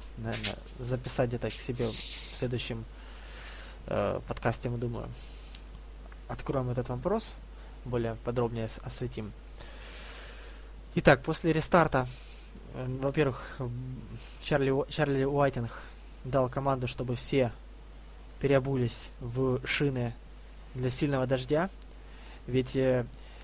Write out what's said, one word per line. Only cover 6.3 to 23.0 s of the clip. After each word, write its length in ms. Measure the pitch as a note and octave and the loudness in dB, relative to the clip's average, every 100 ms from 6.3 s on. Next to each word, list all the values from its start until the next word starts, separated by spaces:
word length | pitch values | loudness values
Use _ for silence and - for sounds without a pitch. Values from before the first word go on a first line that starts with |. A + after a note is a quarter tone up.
| B2 - C3+ B2+ | -6 -2 0 2
этот 200 | B2 A#2+ | 0 0
вопрос, 440 | B2 F3+ A3 - - - - - - B2 | 0 2 2 0 -8 -14 -14 -14 -10 -2
более 300 | A#2+ A#2 A2+ - | 0 0 -2 -2
подробнее 400 | A#2+ A#2+ A#2 A2 | 2 2 2 -2
ос-, 140 | - | -4
осветим. 480 | C3 - B2 A2+ G#2 - - - - - - - - - - - - - - - - F3 | -6 -4 -4 -4 -6 -8 -14 -14 -12 -12 -12 -12 -12 -12 -12 -12 -14 -14 -14 -14 -4 6
Итак, 260 | E3 C3 | 8 8
после 300 | D3 D#3 E3+ | 6 2 4
рестарта, 540 | D#3 - F3+ D#3 C3+ B2+ B2+ - - - - - | 4 6 8 8 6 2 -2 -12 -14 -14 -14 -10
э, 120 | B2+ B2+ C3 | -6 -4 0
во-первых, 540 | C#3 C#3+ C#3 A#2 - - | 2 4 4 2 -6 -6
м, 120 | B2 B2 B2+ B2+ G#2+ A#2 - - | -4 -4 -6 -8 -10 -12 -12 -8
Чарли 280 | - D3 C3+ | 2 4 4
Уа-, 160 | C3+ C3+ | 4 2
Чарли 340 | - C#3+ C#3 C3+ | 2 4 4 4
Уайтинг 460 | C#3+ C#3 B2+ A#2 - - - - - | 6 4 4 -2 -4 -14 -14 -16 -12
дал 260 | B2+ C3+ B2+ | 0 4 4
команду, 380 | C3+ C#3 C3 B2+ | 2 2 2 2
чтобы 280 | - B2+ A#2+ | -2 -2 0
все 360 | - C#3 A#2+ - - - - - - - - - | 2 4 4 2 -14 -16 -16 -16 -16 -16 -14 0
переобулись 720 | C3+ C3+ C3+ C3+ A#2 - - - | 6 6 6 2 2 0 -6 -8
в 460 | B2 B2 C3 B2+ - | -4 2 2 2 2
шины 480 | - C#3+ B2+ A#2+ A#2 - - - - - C3 | 2 4 4 0 -2 -12 -16 -16 -16 -10 0
для 140 | B2+ | 4
сильного 360 | - D3 C#3 B2+ | 4 6 4 4
дождя. 420 | C3 B2+ D3 F#3+ - - - - - - - - | 2 2 2 2 -4 -16 -16 -14 -14 -14 -12 0
Ведь, 280 | B2+ B2+ C3+ | 2 4 4
э, 300 | C3 B2+ | 6 4